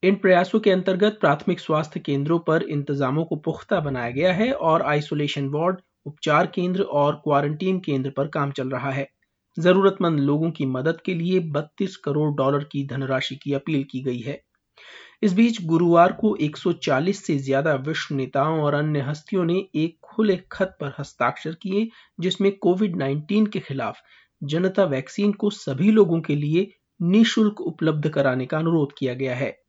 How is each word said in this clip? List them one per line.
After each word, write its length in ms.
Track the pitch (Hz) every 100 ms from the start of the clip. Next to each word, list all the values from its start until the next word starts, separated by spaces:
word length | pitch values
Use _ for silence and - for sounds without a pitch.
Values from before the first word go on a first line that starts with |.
इन 120 | 185 196
प्रयासों 440 | 190 180 180 214
के 120 | 214
अंतर्गत 460 | 185 185 185 208 214
प्राथमिक 380 | 160 151 - 175
स्वास्थ्य 400 | - 156 156 -
केंद्रों 400 | 156 139 143 170
पर 240 | 165 160
इंतजामों 600 | - 147 139 139 135 143 165
को 100 | 151
पुख्ता 440 | 156 - - 196
बनाया 320 | 151 131 120
गया 220 | 123 175
है 180 | 180 233
और 300 | 269 160 160
आइसोलेशन 680 | 139 147 147 147 147 147 139
वार्ड, 280 | 147 170 185 _ _ -
उपचार 420 | 151 - 151 170
केंद्र 340 | - 180 180
और 340 | 196 143 143 147
क्वारंटीन 640 | 156 143 143 151 190 190
केंद्र 300 | 180 139 131
पर 180 | 135 147
काम 240 | 156 143
चल 180 | 135 131
रहा 220 | 131 135
है। 160 | 135 139 _ _ _ _ -
जरूरतमंद 600 | 165 185 196 190 175 156
लोगों 320 | 139 147 165
की 140 | 156 139
मदद 360 | 127 139 165 -
के 80 |
लिए 260 | 180 170 185
बत्तीस 560 | 165 143 151 _ 196 -
करोड़ 380 | - 147 151
डॉलर 300 | 143 135 143
की 240 | 147 143 139
धनराशि 480 | 139 135 131 - 131
की 180 | -
अपील 300 | 139 151 151 139
की 100 | 127
गई 180 | 135 123
है। 220 | 113 143 _ _ _ _ - - - _
इस 100 | 214
बीच 320 | 180 233 226 170
गुरुवार 460 | 165 175 170 175
को 240 | - 214 202
एक 220 | 151 147
सौ 140 | 190
चालीस 520 | 170 - 135 170 202 -
से 120 | 147
ज्यादा 340 | 135 135 156
विश्व 420 | 139 139 156 - 143
नेताओं 440 | 131 143 147 160
और 140 | 147
अन्य 260 | 147 151 151
हस्तियों 460 | 131 151 - 196 170
ने 200 | 180 196 151
एक 220 | 160 -
खुले 360 | - - 220 180 -
खत 260 | - 190 -
पर 120 | 143 -
हस्ताक्षर 520 | 143 _ 120 139 156
किए, 380 | 165 190 196 226 - _ -
जिसमें 320 | 175 185 196
कोविड 440 | 196 170 180 214 175
नाइनटीन 500 | 135 143 151 208 214
के 140 | 196
खिलाफ 360 | - 135 113 - _ _ _ _
जनता 400 | 143 151 185 190
वैक्सीन 480 | 185 135 135 - 208
को 180 | 202 208
सभी 420 | 202 - 131 190
लोगों 300 | 220 196 165
के 140 | - 147
लिए 360 | 147 165 202 _ _ _
निशुल्क 600 | 170 202 226 - 214 208
उपलब्ध 480 | 175 151 160 151 147
कराने 360 | 143 139 127 127
का 120 | 156
अनुरोध 360 | 165 165 143 -
किया 160 | 131
गया 220 | 123 131 123
है। 260 | 131 -